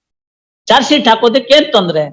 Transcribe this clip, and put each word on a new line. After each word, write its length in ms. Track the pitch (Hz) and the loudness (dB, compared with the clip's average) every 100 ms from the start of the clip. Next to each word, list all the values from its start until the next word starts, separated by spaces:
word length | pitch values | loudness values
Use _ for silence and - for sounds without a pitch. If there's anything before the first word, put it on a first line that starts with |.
| _ _ _ _ _ _ - | _ _ _ _ _ _ -2
ಚಾರ್ಜ್ 220 | 247 - | 0 2
ಶೀಟ್ 200 | 294 220 | 0 2
ಹಾಕೋದಕ್ಕೆ 460 | 220 233 262 240 | 0 0 -2 2
ಏನ್ 180 | 294 320 | 0 2
ತೊಂದ್ರೆ? 380 | 214 175 156 147 | -2 -2 -4 -6